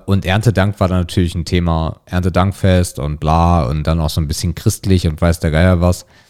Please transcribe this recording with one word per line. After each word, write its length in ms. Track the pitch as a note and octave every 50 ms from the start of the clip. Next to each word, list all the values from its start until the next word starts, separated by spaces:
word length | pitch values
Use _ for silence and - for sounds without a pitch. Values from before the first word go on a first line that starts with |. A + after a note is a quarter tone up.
| -
und 200 | - G2 G2 -
Erntedank 540 | F#2+ F#2 G#2+ G2+ A2+ F#2 F#2+ F#2 G#2 G2+ -
war 80 | G2+ F2+
dann 100 | F#2 F2+
natürlich 340 | F2 E2 - - F2+ E2+ -
ein 120 | F2 D#2+
Thema, 560 | - - F2 F2 E2+ E2 D#2+ D#2+ D#2 - - _
Erntedankfest 920 | - - F2+ F2+ F#2+ E2 F2 F2+ G2+ F#2+ - - G2 F#2 F2+ F2 - - -
und 200 | C2+ D2 D2+ D2
bla 440 | D#2 D2+ D#2 E2 E2+ E2+ F2 E2+ C#2+
und 180 | B1 D2+ D#2 D2
dann 120 | D#2+ D#2+ E2
auch 100 | D#2 D2+
so 120 | - -
ein 60 | D#2
bisschen 260 | D2 D2+ - - F2 D#2
christlich 540 | - - - - - - G2+ F#2+ F2+ -
und 120 | E2+ D2+ D2+
weiß 180 | F#2 E2+ E2+ -
der 120 | - E2
Geier 300 | D2+ D#2 F2+ F#2 F#2 F2
was. 240 | F2 F2+ F2+ - - _ _ _ _ _